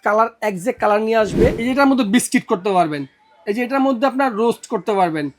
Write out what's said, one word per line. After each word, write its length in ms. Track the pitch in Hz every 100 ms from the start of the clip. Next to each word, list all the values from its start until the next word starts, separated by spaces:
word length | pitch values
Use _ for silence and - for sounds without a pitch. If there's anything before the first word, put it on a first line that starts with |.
| 220
কালার, 240 | 214 233 - 214
একজ্যাক্ট 300 | 185 196 -
কালার 180 | 214 208 220
নিয়ে 120 | 226
আসবে। 220 | 214 - - -
এই 40 | 240
যে 60 |
এটার 160 | 262 277
মধ্যে 140 | 262 214 226
বিস্কিট 280 | - - -
করতে 180 | 208 196 185
পারবেন, 240 | 165 147 135 _ _ _ -
এই 40 | 208
যে 60 | 247
এটার 180 | 269 269
মধ্যে 180 | 247 262
আপনার 180 | 254 269 208
রোস্ট 220 | 233 - -
করতে 180 | 220 175 196
পারবেন 260 | 180 156 147